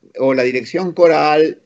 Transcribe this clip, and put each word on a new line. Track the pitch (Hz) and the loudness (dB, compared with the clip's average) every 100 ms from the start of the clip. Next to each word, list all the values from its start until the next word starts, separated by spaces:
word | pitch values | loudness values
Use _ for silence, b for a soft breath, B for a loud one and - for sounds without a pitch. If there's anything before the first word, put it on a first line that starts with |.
| _ - | _ -4
o | 135 | -2
la | 131 | 0
dirección | 127 135 113 170 185 | -2 -4 -6 -6 -6
coral, | 165 170 151 151 156 160 - | 2 2 4 2 2 0 -2